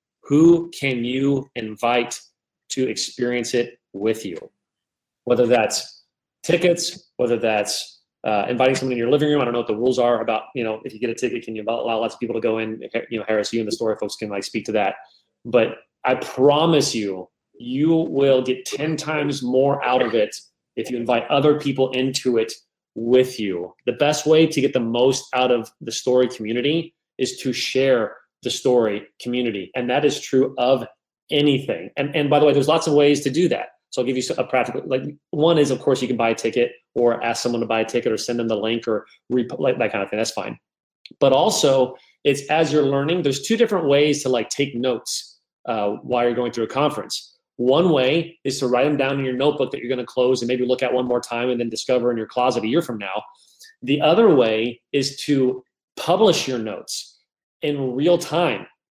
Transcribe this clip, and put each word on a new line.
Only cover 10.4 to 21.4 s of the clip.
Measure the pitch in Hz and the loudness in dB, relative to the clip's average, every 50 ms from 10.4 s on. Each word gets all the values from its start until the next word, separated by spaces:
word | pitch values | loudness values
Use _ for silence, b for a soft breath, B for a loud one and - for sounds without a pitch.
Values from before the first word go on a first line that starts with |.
| - - - | -4 -6 -8
you | 127 113 | -6 -4
know, | 110 110 110 - | -4 -6 -6 -10
if | - 107 | -14 -8
you | 104 | -6
get | 127 113 | -6 -6
a | 113 | -4
ticket, | - 127 113 120 117 - | -4 -4 -4 -4 -6 -8
can | 113 113 | -10 -10
you | 107 104 | -8 -6
allow | 110 117 - - 117 113 110 | -4 -4 -2 -2 -2 -2 -2
lots | 117 110 - | -2 -4 -4
of | - | -6
people | 120 113 113 | -6 -6 -4
to | 113 | -2
go | 113 113 110 113 | -2 -2 -2 -2
in? | 110 110 113 113 - - - 117 - - | -4 -6 -8 -10 -10 -8 -8 -8 -6 -6
You | 120 110 | -8 -6
know, | 101 | -4
Harris, | 110 110 107 101 - | -2 0 0 0 -2
you | 117 117 | -2 -4
and | 110 | -2
the | 104 | -4
Story | 110 - 113 110 104 - | -4 -4 -2 -4 -2 -4
folks | 107 101 - | -6 -8 -8
can, | - 113 104 | -8 -8 -8
like, | 101 98 98 | -6 -8 -8
speak | - - 113 101 | -6 -8 -8 -4
to | - 107 | -2 -2
that. | 107 98 98 - - b b b b b b _ _ - | 0 0 -2 -4 -6 b b b b b b _ _ -4
But | 120 110 120 110 - - - _ _ _ _ - | 0 2 2 2 2 -2 -8 _ _ _ _ -2
I | 127 127 | -2 0
promise | - - - - 127 135 147 143 151 165 170 160 143 123 - - | -2 -2 -6 0 4 4 6 6 6 4 4 4 2 2 0 -2
you, | 113 104 98 92 92 90 - _ _ _ _ _ - | -4 -4 -4 -6 -8 -10 -14 _ _ _ _ _ -14
you | 120 123 131 139 151 165 165 | -10 -6 -2 0 2 4 4
will | 160 160 - - 139 139 139 131 127 | 2 0 0 0 2 4 4 4 4
get | 123 127 127 - - | 2 0 -4 -4 -6
ten | - - - 147 160 156 | -8 -8 -6 -4 -4 -4
times | 147 - 151 156 151 147 143 131 - 127 | -4 -4 -4 -4 -2 -2 -2 -4 -4 -4
more | 123 131 131 139 139 135 - - | 0 0 2 2 2 0 0 0
out | 123 127 127 | 0 0 0
of | 127 113 113 | 0 2 0
it | 113 104 - - - - _ _ _ _ _ _ | 0 0 -2 -4 -10 -18 _ _ _ _ _ _
if | 123 113 - | -10 -6 -6
you | 123 | -6
invite | 117 117 120 123 117 120 - | -4 -2 0 0 0 0 0
other | 147 139 | 0 4